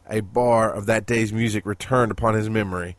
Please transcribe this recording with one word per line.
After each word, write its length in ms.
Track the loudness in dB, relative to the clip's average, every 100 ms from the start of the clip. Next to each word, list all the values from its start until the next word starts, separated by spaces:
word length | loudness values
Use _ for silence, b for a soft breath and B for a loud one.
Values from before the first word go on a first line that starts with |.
| -6
A 120 | -6
bar 520 | -2 0 4 4 2
of 140 | 0 0
that 180 | 0
day's 280 | 0 0 0
music 340 | 0 0 -2 -4
returned 460 | -6 0 2 2
upon 220 | 0 0
his 140 | 0 0
memory, 480 | -2 -2 -4 -8